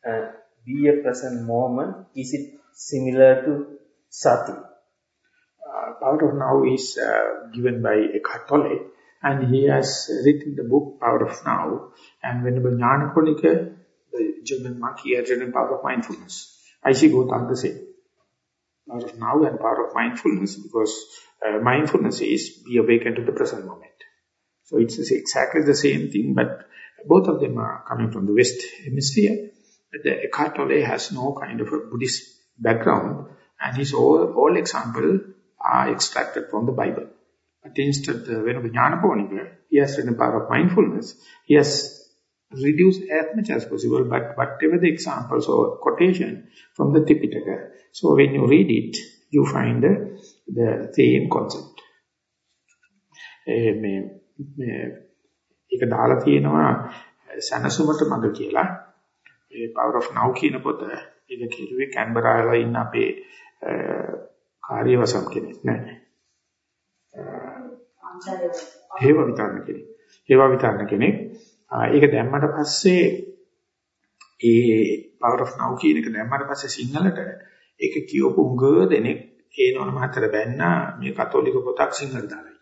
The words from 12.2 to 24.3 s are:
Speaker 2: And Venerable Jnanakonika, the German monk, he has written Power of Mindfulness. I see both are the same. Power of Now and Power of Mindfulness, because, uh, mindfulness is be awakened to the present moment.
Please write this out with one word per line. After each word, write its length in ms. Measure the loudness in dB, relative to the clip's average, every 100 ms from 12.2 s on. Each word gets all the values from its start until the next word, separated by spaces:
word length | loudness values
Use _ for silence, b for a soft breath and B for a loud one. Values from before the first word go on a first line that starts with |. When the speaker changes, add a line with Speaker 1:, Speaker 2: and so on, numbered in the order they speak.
Speaker 2:
And 200 | -8 -4
Venerable 280 | -2 0 0
Jnanakonika, 1040 | 0 2 2 2 2 2 4 4 2 0 -12 _ _ _
the 220 | -4 -4 -4
German 360 | -8 -8 -8 -8
monk, 220 | -8 -8
he 120 | -4 -2
has 140 | 0
written 220 | -2 -2
Power 260 | -2 -2 -2
of 60 |
Mindfulness. 760 | -4 -4 -6 -12 -14 -16 -18 b b b
I 100 | 0
see 160 | 6 6
both 220 | 6 2
are 160 | -2 -4
the 100 | -4
same. 220 | -4 -8 -16 -20 _ _ _ _ _ _ _ _ -14
Power 160 | -12 -12
of 140 | -10
Now 240 | -2 2
and 160 | 0 0
Power 260 | -4 -2 -4
of 80 |
Mindfulness, 600 | -4 -4 -2 -2 -2 -4 -6
because, 500 | -6 -2 -2 -4 -14 b b b -4
uh, 140 | 0
mindfulness 600 | 2 2 2 0 0 -2
is 420 | -2 -2 -4 -14 -2
be 120 | 0
awakened 400 | 4 4 2 -4
to 60 |
the 100 | -4
present 340 | -2 -4 -4 -12
moment. 240 | -16 -20 _ -20 _ _